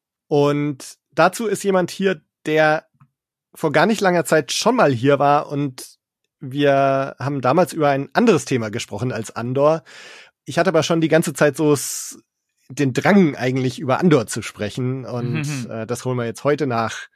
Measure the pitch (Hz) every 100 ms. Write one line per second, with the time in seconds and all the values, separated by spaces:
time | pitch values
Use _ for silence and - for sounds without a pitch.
0 | _ _ - 147 143 147 147 135 - -
1 | _ - 175 - 220 190 196 185 175 -
2 | 190 175 _ _ - 156 156 156 - _
3 | _ _ _ _ _ - 160 147 175 220
4 | 190 175 - 156 147 - 214 247 160 123
5 | 135 139 143 147 - 143 143 131 - _
6 | _ _ _ _ 139 139 143 139 135 135
7 | 135 - 127 143 123 156 175 160 147 135
8 | 139 - 233 160 - 127 110 117 - 104
9 | 127 113 110 - 117 131 147 160 - -
10 | - - - _ - 156 170 160 139 165
11 | 160 156 175 - 151 135 151 139 - -
12 | - - _ _ _ _ - 131 139 131
13 | 151 202 170 135 127 131 127 - 135 127
14 | 185 113 107 120 - - 104 - 127 131
15 | 113 120 120 139 147 139 117 113 110 120
16 | 127 127 117 110 139 147 143 117 110 -
17 | -